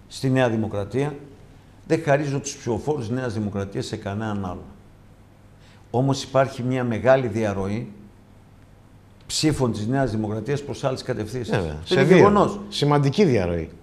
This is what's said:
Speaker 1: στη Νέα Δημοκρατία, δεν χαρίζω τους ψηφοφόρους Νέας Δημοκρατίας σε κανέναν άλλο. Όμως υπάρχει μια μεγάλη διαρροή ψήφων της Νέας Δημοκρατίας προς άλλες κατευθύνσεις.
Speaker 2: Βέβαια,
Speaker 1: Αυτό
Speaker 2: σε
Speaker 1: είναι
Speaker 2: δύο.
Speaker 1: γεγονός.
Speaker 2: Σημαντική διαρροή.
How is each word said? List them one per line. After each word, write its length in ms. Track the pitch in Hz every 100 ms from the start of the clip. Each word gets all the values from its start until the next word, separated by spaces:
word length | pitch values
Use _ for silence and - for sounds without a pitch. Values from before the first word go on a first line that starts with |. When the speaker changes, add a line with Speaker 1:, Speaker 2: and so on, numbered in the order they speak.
| -
Speaker 1:
στη 220 | - 135
Νέα 200 | 131 123
Δημοκρατία, 680 | 110 104 101 101 123 143 143 - - - - - - -
δεν 140 | 160
χαρίζω 360 | 147 139 143 139
τους 160 | - -
ψηφοφόρους 540 | 123 104 143 151 107
Νέας 240 | 127 127
Δημοκρατίας 520 | 107 104 98 98 131 -
σε 100 | 107
κανέναν 500 | 98 101 110 101 92
άλλο. 180 | 90 80 - - - - - - - - - - - -
Όμως 320 | 117 135 135
υπάρχει 400 | - 135 127 -
μια 200 | 123 127
μεγάλη 440 | 120 107 120 135 120
διαρροή 640 | 110 107 98 98 110 131 - - - - - - - - - - - - - -
ψήφων 440 | - 156 143 123
της 160 | 101 107
Νέας 240 | 135 127
Δημοκρατίας 500 | 107 107 107 107 143
προς 200 | - 117
άλλες 200 | 135 131
κατευθύνσεις. 520 | - 120 104 127 117 120
Speaker 2:
Βέβαια, 160 | 80
Speaker 1:
Αυτό 220 | 76 -
Speaker 2:
σε 0 |
Speaker 1:
είναι 100 | 180
Speaker 2:
δύο. 140 | 143 180
Speaker 1:
γεγονός. 420 | 202 202 156 - -
Speaker 2:
Σημαντική 560 | - 147 147 135 190 185
διαρροή. 440 | 113 87 85 80 -